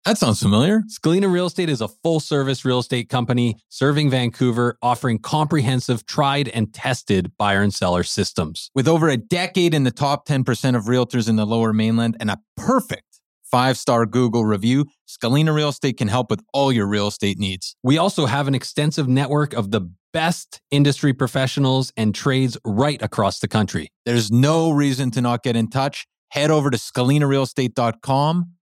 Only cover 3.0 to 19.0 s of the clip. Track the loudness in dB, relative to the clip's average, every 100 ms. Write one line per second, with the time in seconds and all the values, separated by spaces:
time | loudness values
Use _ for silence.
3 | -2 -4 0 0 0 -2 _ -2 0 2
4 | 2 2 -2 0 0 2 -2 0 -2 0
5 | 0 -2 -2 -2 0 0 0 0 -2 -4
6 | -4 0 0 0 -2 -2 -4 -4 -4 -4
7 | 0 0 0 _ 0 2 0 0 0 0
8 | 0 -2 -4 -4 -6 -8 -6 -2 2 2
9 | 2 0 -2 -4 -2 0 2 2 0 0
10 | -2 -2 -2 -2 0 0 0 0 0 0
11 | 0 -2 0 0 0 0 0 0 0 0
12 | -2 -4 -6 -6 _ -8 -2 -2 -2 -14
13 | _ _ _ _ -2 0 2 0 0 0
14 | 2 2 2 2 0 0 0 0 -2 _
15 | -20 -8 0 2 2 2 -2 -2 -4 -2
16 | -2 0 -2 -4 _ 0 2 2 0 0
17 | -2 -2 -4 -2 -4 -4 -10 -4 0 2
18 | 2 0 0 0 -2 -4 -4 -2 -2 -2